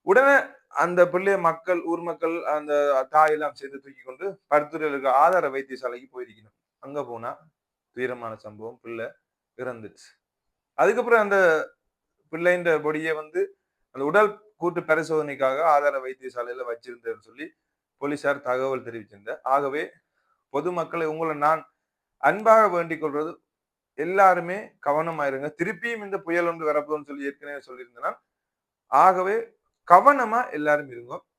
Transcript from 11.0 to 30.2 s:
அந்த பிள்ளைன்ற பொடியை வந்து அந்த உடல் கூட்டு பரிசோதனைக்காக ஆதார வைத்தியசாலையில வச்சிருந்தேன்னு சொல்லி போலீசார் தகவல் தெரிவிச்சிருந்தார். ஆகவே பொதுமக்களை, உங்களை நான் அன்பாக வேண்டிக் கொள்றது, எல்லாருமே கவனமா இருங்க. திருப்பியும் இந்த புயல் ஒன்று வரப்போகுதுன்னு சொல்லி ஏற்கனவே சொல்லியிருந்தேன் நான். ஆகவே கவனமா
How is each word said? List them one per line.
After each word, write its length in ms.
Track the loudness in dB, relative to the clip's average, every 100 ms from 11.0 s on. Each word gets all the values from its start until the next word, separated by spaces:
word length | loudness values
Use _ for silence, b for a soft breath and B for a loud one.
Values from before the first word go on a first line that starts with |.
| 2 2
அந்த 480 | 4 4 4 2 -2 _ _ _ _ _ _
பிள்ளைன்ற 520 | -2 0 2 2 0
பொடியை 320 | 0 -4 -4
வந்து 440 | -6 -6 -6 -6 _ _ _ _
அந்த 160 | -6 0
உடல் 340 | 2 2 0 _ _
கூட்டு 240 | -4 -4
பரிசோதனைக்காக 800 | 0 0 0 -4 -4 -2 -2 2
ஆதார 380 | 4 4 2 -2
வைத்தியசாலையில 640 | -8 -12 -12 -10 -10 -8 -10
வச்சிருந்தேன்னு 500 | -10 -12 -14 -12 -12
சொல்லி 340 | _ -18 -18 _ _ _ _ _
போலீசார் 440 | -6 -4 -4 -4
தகவல் 420 | -4 -4 -2 -6
தெரிவிச்சிருந்தார். 560 | -8 -16 -18 -18 -12 -10
ஆகவே 480 | 0 0 0 -6 -8 _ _ _ _ _ _
பொதுமக்களை, 520 | -6 -4 -4 -6 -4
உங்களை 320 | -6 -4 -6 -2
நான் 360 | 0 0 -4 _ _ _ _ _
அன்பாக 520 | 0 2 6 6 6
வேண்டிக் 360 | 2 -4 -4
கொள்றது, 320 | -4 -4 -6 -10 _ _ _ _ _
எல்லாருமே 640 | -8 -4 6 6 6 -2 -8 -10 _ -2
கவனமா 400 | -2 -2 -4 -4
இருங்க. 280 | -4 -8 -6
திருப்பியும் 460 | -6 -6 -8 -8
இந்த 140 | -8 -8
புயல் 280 | -4 -2 -2
ஒன்று 260 | -2 -2
வரப்போகுதுன்னு 340 | -2 -2 -8 -8
சொல்லி 180 | -10
ஏற்கனவே 340 | -10 -10 -14 -16 _
சொல்லியிருந்தேன் 340 | -20 -20 -10
நான். 220 | -8 -10 _ _ _ _ _ _ _
ஆகவே 600 | 6 6 6 -2 -4 -6 _ _ _ 6
கவனமா 640 | 8 8 4